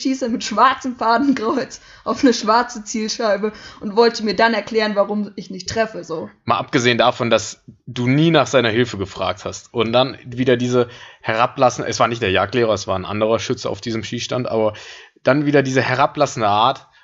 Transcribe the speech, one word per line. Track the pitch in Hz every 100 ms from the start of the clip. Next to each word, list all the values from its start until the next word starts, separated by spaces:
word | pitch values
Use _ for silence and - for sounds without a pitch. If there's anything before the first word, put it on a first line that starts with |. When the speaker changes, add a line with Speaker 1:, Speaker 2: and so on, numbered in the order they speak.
Speaker 1:
schieße | 269 262 240
mit | 220
schwarzem | - 208 262 262 262 240
Fadenkreuz | 226 233 277 226 - 269 - - - -
auf | - 226
eine | 240
schwarze | 233 208 226 226 220
Zielscheibe | 208 220 214 - 226 196 214 - - -
und | 214 196
wollte | 233 226
mir | 214 185
dann | 226
erklären, | 214 - 220 214
warum | 202 202 208 208 -
ich | -
nicht | 185 185
treffe, | 226 220 175
so. | 160 160 208 -
Speaker 2:
Mal | - 110
abgesehen | 135 143 120 117
davon, | 117 - 120
dass | 110 - - - - -
du | 123 123
nie | 143 165
nach | 156 120
seiner | 135 117
Hilfe | 110 117 95
gefragt | 95 - 92 95 90
hast | - -
und | 120 113
dann | 120 135 - 127
wieder | 120 131 123
diese | 123 123 117 - - -
herablassende, | - 110 123 - 127 - -
es | 110
war | 117
nicht | 117
der | 101
Jagdlehrer, | 92 104 127 113
es | 101 101
war | 95
ein | 92
anderer | 104 110 113
Schütze | - 120 120
auf | 101
diesem | 120 113
Schießstand, | 107 120 - 123 123
aber | 113 107 104 - - - _
dann | - 143 147
wieder | 143
diese | 135 131
herablassende | 117 127 147 - 139 123 104
Art, | 104 123 135 - _